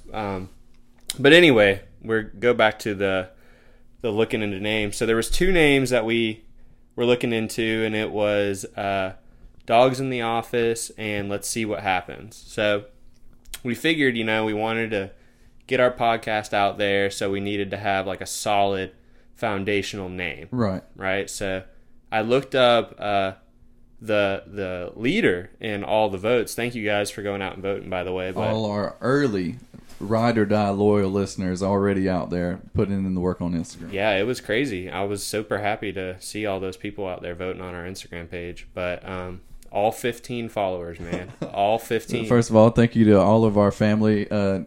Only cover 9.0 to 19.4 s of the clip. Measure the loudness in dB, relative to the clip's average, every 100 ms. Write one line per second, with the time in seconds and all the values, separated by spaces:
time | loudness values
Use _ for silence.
9 | -4 -8 -20 -20 -20 -16 2 6 6 2
10 | -4 -4 -2 -2 -2 0 0 0 -6 -8
11 | -4 -4 -4 -4 -4 -4 -4 -2 0 -2
12 | -2 -12 -16 -20 -10 -2 0 0 -4 -18
13 | -20 -20 -20 -20 -16 -10 -6 -2 0 2
14 | 0 0 0 0 0 0 -2 -2 -2 -4
15 | -6 -12 -20 _ -20 -20 -4 2 2 2
16 | 0 0 -2 -4 0 2 2 2 0 2
17 | 0 -2 -2 -2 -2 -4 -4 -4 -2 0
18 | -2 -6 -8 -6 0 2 2 0 -4 -10
19 | -20 -20 -20 -6